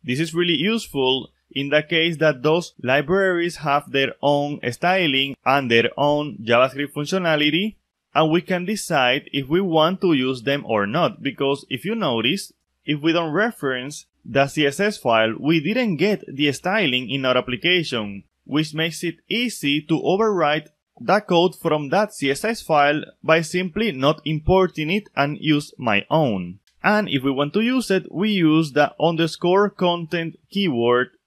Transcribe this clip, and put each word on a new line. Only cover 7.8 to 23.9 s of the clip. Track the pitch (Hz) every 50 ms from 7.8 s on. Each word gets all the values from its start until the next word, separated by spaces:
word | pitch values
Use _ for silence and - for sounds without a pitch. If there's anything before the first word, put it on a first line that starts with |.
| _ _ _ _ _ _ _
and | 139 160 156
we | 160 175
can | 175 - 190 175 180
decide | 180 220 202 - - 170 143 127 123 127 147 - -
if | - 139 135 131
we | 156 180
want | 202 185 160 160 156 165 190 185
to | - 180
use | 160 135 127 127 131 123
them | 110 135 139 143 -
or | - 113 107 101
not, | 101 117 170 175 131 101 -
because | 110 139 120 - 143 139 139 139 - _
if | 143 120 -
you | 185 226
notice, | 226 202 147 120 113 110 127 175 196 - - _ _ _ _ _ _ _
if | - 151 147
we | 143 165
don't | 160 170 170 160
reference | 147 180 214 240 220 - - 135 131 123 123 143 151 - - _ _ _ _
the | - 117 139 139
C | 139 - 151 151
S | 143 139 -
S | 202 214 208 -
file, | - 127 113 110 113 113 110 -
we | - 147 170 165
didn't | 139 175 220 254 254 220 175
get | - 175 208 208 - - -
the | 135 135 147 147
styling | 135 - - 180 196 220 196 143 123 127 131 101
in | 131 139 131
our | 131 127
application, | 127 123 - 123 104 - 170 180 180 160 - 127 117 107 104 98 98 - _ _ _ _
which | - 131 151 156 151 151
makes | 156 160 170 156 -
it | - 170 160 _ _ _
easy | 180 226 247 233 - - - 143 143 151
to | 151 - 165
overwrite | 151 - 143 180 196 226 220 208 175 160 147 151 165 156 - _ _ _ _ _ -
the | 120 - 185 208
code | 202 - 180 165 175 185 170
from | - - 165 151 151 147 135
that | 143 196 214 208
C | - - 143 135
S | 139 - -
S | 214 233 -
file | - - 165 147 143 143 147 151 - - _ _
by | - 151 160 170
simply | 165 156 - 180 185 185 156 202 226 220